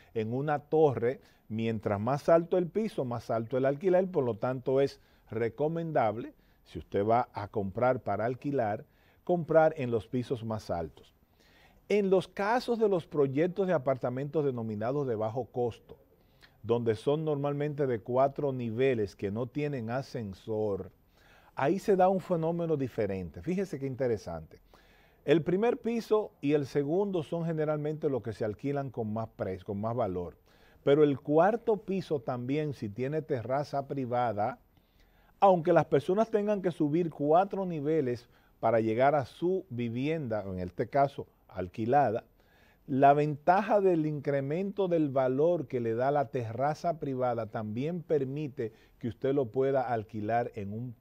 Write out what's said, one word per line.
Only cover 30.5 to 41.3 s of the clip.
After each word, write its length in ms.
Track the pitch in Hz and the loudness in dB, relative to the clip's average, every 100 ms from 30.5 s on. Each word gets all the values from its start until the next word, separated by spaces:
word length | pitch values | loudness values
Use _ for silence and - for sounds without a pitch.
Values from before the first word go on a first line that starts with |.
| _ - _ | _ -20 _
Pero 200 | 139 143 | 2 6
el 160 | 147 131 | 6 2
cuarto 580 | - 151 185 226 - 208 | 0 4 4 2 0 -2
piso 420 | - 190 - 147 | -2 -4 -2 -6
también, 520 | 139 123 123 147 151 | -4 -6 -2 -2 -2
si 140 | 131 107 | -6 -8
tiene 320 | 101 131 156 | -6 -4 -4
terraza 680 | 147 131 113 135 143 139 135 | -4 -4 -2 -2 -2 -6 -4
privada, 720 | 139 120 123 120 104 113 240 _ _ _ _ _ _ _ - | -6 -2 0 0 0 -2 -4 _ _ _ _ _ _ _ 4
aunque 340 | 196 180 160 | 6 6 6
las 120 | 170 147 | 4 6
personas 460 | 139 156 196 220 | 2 2 2 2
tengan 300 | 214 208 202 | 2 0 0
que 100 | 180 | 0
subir 380 | - 151 160 165 | 0 0 2 -2
cuatro 560 | - 143 165 196 190 185 | -2 4 4 4 -2 -4
niveles 640 | 160 139 160 127 120 - _ _ - | -4 0 0 0 -2 -8 _ _ -2
para 200 | 117 117 | 2 4
llegar 360 | 113 113 135 147 | 2 4 4 4
a 100 | 123 | -2
su 400 | - 175 190 - | -4 -2 -2 -4
vivienda, 720 | 120 120 120 143 160 127 107 98 | -6 -4 -2 -2 -2 -2 -4 -4
o 60 | |
en 60 | 92 | -6
este 280 | 90 - 117 | -6 -4 -2
caso 400 | 139 139 - - | 2 2 0 -16